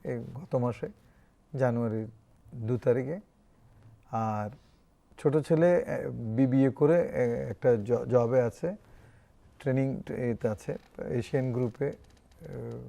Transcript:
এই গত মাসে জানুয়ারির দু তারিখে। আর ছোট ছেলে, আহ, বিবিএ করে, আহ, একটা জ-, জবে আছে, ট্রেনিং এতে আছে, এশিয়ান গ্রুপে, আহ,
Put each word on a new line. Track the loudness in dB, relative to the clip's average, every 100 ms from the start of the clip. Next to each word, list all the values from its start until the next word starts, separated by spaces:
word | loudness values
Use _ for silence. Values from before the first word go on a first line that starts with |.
এই | -8 -8
গত | -8 -14 -4 -2
মাসে | -2 -4 -10 -12 _ _ _ _ _ -2
জানুয়ারির | 0 0 -2 -4 -6 -12 _ _ -16
দু | -8 -4 0
তারিখে। | 2 0 -2 -8 -12 _ _ _ -20 -20 -20 -20 _
আর | -4 -2 -4 -6 -12 _ _ _ _ _ -4
ছোট | 0 2
ছেলে, | 2 4 6 4
আহ, | 2 -4 -4
বিবিএ | -6 -2 2 4 6 4
করে, | 4 4 4
আহ, | 2 0 0 -2 -6
একটা | 0 2 2
জ-, | 2 0 4
জবে | 2 4 2
আছে, | 2 -2 -6 -6 -14 -20 -20 -20 _ _ -20 -8
ট্রেনিং | -2 0 0 -4 -8 -4
এতে | -4 -2 -2
আছে, | -4 -6 -10 -12 -12 -4
এশিয়ান | -4 -2 -2 0
গ্রুপে, | 0 -2 -2 -6 -6 -16 -20 _ -20
আহ, | -14 -12 -12 -12